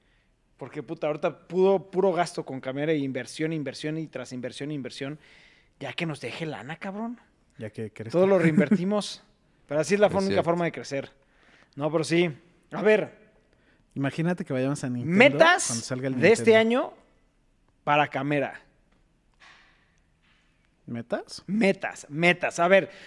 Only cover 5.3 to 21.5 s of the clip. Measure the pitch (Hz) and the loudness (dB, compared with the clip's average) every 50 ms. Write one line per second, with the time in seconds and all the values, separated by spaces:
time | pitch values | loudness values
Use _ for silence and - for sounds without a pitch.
5.3 | - - _ _ _ _ _ _ _ - 135 127 123 - 175 160 147 - - 117 | -20 -20 _ _ _ _ _ _ _ -14 -12 -10 -8 -6 -6 -6 -6 -6 -10 -10
6.3 | - - 165 156 139 95 110 135 165 - - 196 190 208 226 233 247 - _ _ | -10 -8 -10 -8 -10 -10 -12 -12 -14 -12 -12 -12 -10 -8 -8 -10 -10 -12 _ _
7.3 | _ _ _ _ _ - 113 107 - - 110 104 - - 107 113 160 170 190 196 | _ _ _ _ _ -14 -14 -12 -10 -10 -10 -10 -10 -12 -8 -2 0 2 4 4
8.3 | 196 180 165 165 156 - 151 131 214 180 175 196 208 208 190 - - - _ _ | 4 4 4 4 4 4 2 4 2 0 0 0 -2 -2 -4 -6 -10 -14 _ _
9.3 | _ _ _ _ _ _ _ - 143 151 156 151 196 202 208 180 165 196 190 196 | _ _ _ _ _ _ _ -4 -2 -2 0 0 2 4 4 4 4 2 0 0
10.3 | 196 185 147 165 170 175 170 160 - 127 117 - 139 139 - - _ _ _ _ | 0 0 2 2 0 0 0 -2 -4 -6 -10 -8 -6 -8 -8 -8 _ _ _ _
11.3 | _ _ _ _ _ _ _ _ - 135 147 151 151 165 156 - 165 170 180 165 | _ _ _ _ _ _ _ _ -8 -4 -4 -2 0 0 0 2 2 2 2 2
12.3 | 135 - _ _ _ _ _ - - 208 185 214 214 208 160 - - - _ _ | -2 -8 _ _ _ _ _ -12 -6 0 4 4 4 4 2 -2 -8 -18 _ _
13.3 | _ _ _ _ _ _ _ _ _ _ _ _ - - 139 135 - - 160 175 | _ _ _ _ _ _ _ _ _ _ _ _ -6 -4 -4 -4 -2 -2 -2 -2
14.3 | 180 - 185 - 139 127 131 135 147 - - 131 123 123 131 156 175 202 254 285 | -2 -2 -4 -6 -4 -2 -2 -2 -4 -4 -6 -6 -6 -6 -4 0 4 6 6 6
15.3 | 262 - 320 339 359 403 - - 120 117 - - 127 127 131 135 135 127 147 190 | 6 6 6 6 4 2 0 -4 -6 -6 -6 -6 -6 -6 -4 -4 0 4 4 4
16.3 | 226 226 233 226 220 220 226 226 233 262 - - - - _ _ _ _ _ _ | 4 6 6 6 6 6 6 4 2 0 -2 -4 -8 -16 _ _ _ _ _ _
17.3 | _ _ _ _ _ _ _ _ _ _ - 147 147 151 143 139 - 131 139 143 | _ _ _ _ _ _ _ _ _ _ -2 2 2 2 2 0 -2 -4 -2 -2
18.3 | 147 143 131 104 - - _ _ _ _ _ _ _ _ _ _ _ _ _ _ | 0 0 -2 -2 -6 -12 _ _ _ _ _ _ _ _ _ _ _ _ _ _
19.3 | _ _ - - - _ _ _ _ _ _ _ _ _ _ _ _ _ _ _ | _ _ -20 -20 -20 _ _ _ _ _ _ _ _ _ _ _ _ _ _ _
20.3 | _ _ _ _ _ _ _ _ _ _ _ - 120 117 113 - 202 - 427 - | _ _ _ _ _ _ _ _ _ _ _ -12 -10 -10 -8 -6 -6 -6 -6 -8
21.3 | - - - - | -16 -14 -8 -4